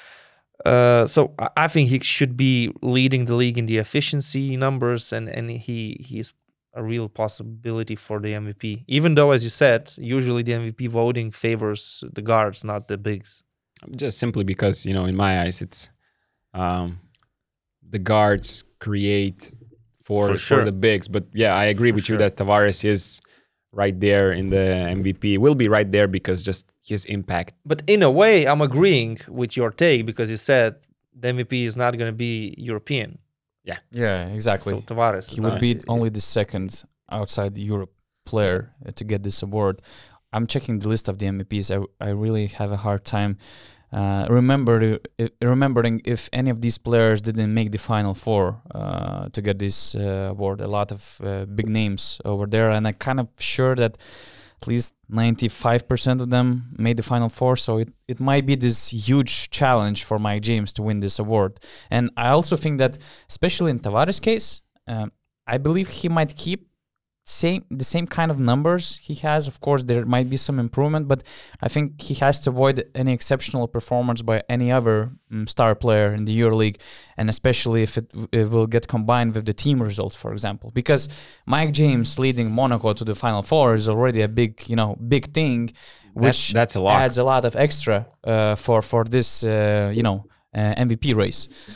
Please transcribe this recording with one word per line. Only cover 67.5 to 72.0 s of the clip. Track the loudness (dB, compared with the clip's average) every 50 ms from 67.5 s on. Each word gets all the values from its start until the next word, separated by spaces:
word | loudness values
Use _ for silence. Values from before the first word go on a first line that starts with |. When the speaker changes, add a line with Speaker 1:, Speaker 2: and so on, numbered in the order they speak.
| 0 -2 -6 -8
Speaker 3:
the | -6 -4 -4
same | -2 -2 -4 -4
kind | -4 -2 -2 0 0
of | 0 2
numbers | 2 2 2 4 2 2 2 0 -2 -6 -8
he | -10 -10 -12 -10
has. | -4 -2 0 0 0 0
Of | -2 -6 -4
course, | 0 0 0 0 2
there | 2 0 0 2
might | 2 2 2 2 0
be | -2
some | -4 -2 -2 -2 -2
improvement, | -2 -2 0 0 0 0 0 0 0
but | 0 0 -2 -2 -12 -20 -20 -20 -18 -10 -6
I | -4 -2
think | -2 -2 -2 -4 -6 -10